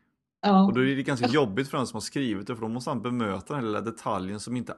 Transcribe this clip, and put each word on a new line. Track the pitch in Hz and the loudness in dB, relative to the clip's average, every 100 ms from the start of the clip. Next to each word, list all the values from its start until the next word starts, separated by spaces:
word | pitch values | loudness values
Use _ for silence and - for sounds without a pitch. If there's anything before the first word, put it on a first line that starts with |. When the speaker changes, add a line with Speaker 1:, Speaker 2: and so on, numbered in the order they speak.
| _ _ _ _ | _ _ _ _
Speaker 1:
Ja. | 208 190 196 | 6 6 6
Speaker 2:
Och | |
då | 120 | 4
är | 131 135 | 2 2
det | |
ganska | 139 135 123 | -2 0 2
Speaker 1:
Ja. | |
Speaker 2:
jobbigt | 147 127 98 139 | 4 2 0 -2
för | 151 | -2
den | 120 | -4
som | 110 | -6
har | |
skrivit | - - 131 98 101 | -6 -2 -2 -2 -6
det, | 117 | -6
för | |
då | 113 | -6
måste | 117 143 | -4 -2
han | 127 | -2
bemöta | 120 123 110 95 - | -2 0 0 -2 -4
den | 147 | -4
lilla | 113 104 | -2 -2
detaljen | 104 110 131 101 92 104 | -4 -6 -4 -2 -4 -6
som | 117 123 | -6 -6
inte | 117 | -6